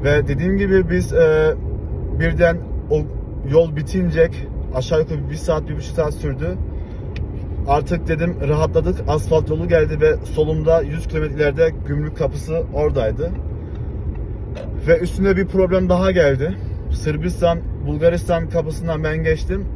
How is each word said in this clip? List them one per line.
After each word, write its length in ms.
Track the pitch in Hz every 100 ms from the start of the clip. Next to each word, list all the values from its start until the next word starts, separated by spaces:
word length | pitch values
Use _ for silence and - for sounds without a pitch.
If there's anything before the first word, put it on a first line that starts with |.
Ve 240 | 135 147 139
dediğim 280 | 143 175 196
gibi 340 | 196 190 170
biz, 220 | 180 180
e, 420 | 165 160 156 156 - - - - - - 127
birden 360 | 165 160 170 170 - - -
o 120 | 151 151 - - - 135
yol 260 | 151 165 151
bitince 540 | 143 190 180 156 165 - - - -
aşağı 260 | 131 127 160
yukarı 300 | 156 156 139
bir 40 |
saat, 340 | 151 - 156 151
bir 80 | 151
buçuk 200 | - -
saat 180 | 151
sürdü. 320 | 151 151 131 170 180 - - - - - - - - - - -
Artık 400 | 143 143 170 165
dedim 280 | 156 170 - 143
rahatladık, 480 | 147 160 165 160 185 -
asfalt 420 | 151 - 160 156
yolu 180 | 156 170
geldi 320 | 170 151 156
ve 160 | 156 120
solumda 680 | - 151 151 156 151 165
yüz 260 | - 160 -
kilometre 260 | 160 151
ileride 360 | 139 147 143 160 147 -
gümrük 320 | 143 151 -
kapısı 440 | 147 - - 160 156
oradaydı. 560 | 139 147 135 110 110 165 - - - - - - - - - - - - - - - 151
Ve 100 | 165
üstüne 380 | 175 - 196 190
bir 100 | 185
problem 420 | 190 180 185 180
daha 220 | 180 190
geldi. 440 | 180 147 135 151 190 - - -
Sırbistan, 680 | - 151 151 170 - 170 170 - - 143
Bulgaristan 640 | 147 165 175 - 170 165
kapısından 560 | 165 160 151 165 156
ben 200 | 156 156
geçtim. 400 | 160 156 - 190 190